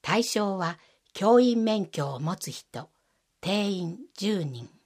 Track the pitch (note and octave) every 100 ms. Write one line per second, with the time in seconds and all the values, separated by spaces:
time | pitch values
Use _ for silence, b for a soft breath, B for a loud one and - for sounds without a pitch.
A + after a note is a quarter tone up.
0 | - G3+ A#3+ A3 G#3 F#3+ E3+ E3+ b b
1 | b - G3+ B3 B3 A3+ A3 G#3+ F3+ -
2 | C#3 C3 D3+ F3+ - - - A#2+ - _
3 | _ _ _ _ F3+ G#3 G3+ F#3 E3+ G3
4 | C#4 - G3+ G3+ D3+ B2 A#2+ _